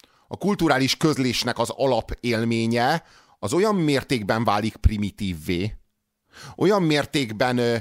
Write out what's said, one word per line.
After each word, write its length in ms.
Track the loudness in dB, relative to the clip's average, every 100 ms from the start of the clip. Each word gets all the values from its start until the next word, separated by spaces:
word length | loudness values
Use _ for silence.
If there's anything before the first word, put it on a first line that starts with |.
| -20 _ -16
a 80 | -4
kulturális 600 | -2 2 2 4 2 2
közlésnek 600 | 0 2 0 0 -2 -2
az 120 | -4
alapélménye, 1300 | 0 0 0 -2 -6 -2 0 0 0 0 2 0 0 -6 -20 _ -8
az 140 | -2
olyan 220 | 0 2
mértékben 680 | 2 2 0 0 -2 0 0
válik 320 | 2 0 -2 0
primitívvé, 1000 | 0 2 -4 -4 -6 -6 -4 -2 -2 -8 _ _ _ _ _ -20 -12 0
olyan 260 | 2 2
mértékben, 760 | 2 0 0 -2 -4 -2 0 2
ö, 180 | 0 0